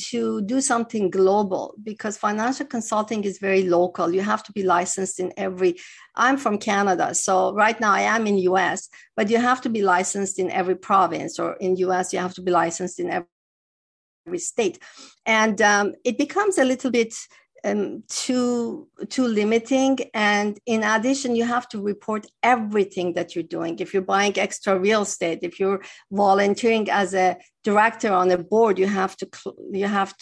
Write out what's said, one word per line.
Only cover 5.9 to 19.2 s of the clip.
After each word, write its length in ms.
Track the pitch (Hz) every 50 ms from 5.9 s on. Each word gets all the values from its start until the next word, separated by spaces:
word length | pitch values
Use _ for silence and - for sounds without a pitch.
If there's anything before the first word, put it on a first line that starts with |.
| - - - - -
I'm 220 | - 226 254 277
from 220 | 269 - 226 208 202
Canada. 540 | - 220 202 202 202 196 185 170 156 139 -
So 380 | - - - 190 185 185 190 196
right 260 | 208 208 220 226 226
now 100 | 226 208
I 100 | 196 196
am 240 | 202 208 214 226 220 208
in 100 | 202 190 180 180
U 60 | 185
S, 320 | 190 180 156 170 196 - - - - - _ _
but 140 | 226 220 202
you 80 | 233 226
have 220 | 240 247 254 254
to 60 | - 262
be 140 | 220 220
licensed 560 | 202 190 180 180 190 - - 202 196 185 - -
in 100 | 185 180
every 240 | - 190 180 185 185
province, 640 | 185 - - 202 196 185 165 165 156 147 165 - -
or 140 | 170 170 -
in 200 | - 202 185 185 185 180
U 40 | 180
S, 200 | 185 180 185 -
you 80 | - 185
have 140 | 180 180 185
to 80 | 180
be 100 | 185 180
licensed 480 | 175 170 170 170 170 - 180 180 - -
in 80 | 175 175
every 200 | 175 175 170 _ _ _ _ _ _ _ _ _ _ _ _ _ _ _ _ _ _ _ _
every 120 | 165 180 170
state. 400 | - - - - 226 180 - - - - - - - - - _ -
And, 340 | 226 220 220 220 220 208 202
um, 320 | 214 208 208 202 208 196 - -
it 140 | - 247 220
becomes 400 | - 285 285 - 370 427 427 370
a 80 | - 269
little 260 | 254 262 247 - 254
bit, 220 | 226 240 226 226 - - - - _ _ _ _ _ _
um, 400 | - 202 202 208 196 104 - - - -
too, 800 | - - - - 254 254 247 247 240 240 233 233 - 151 - - _ - - -
too 160 | - 262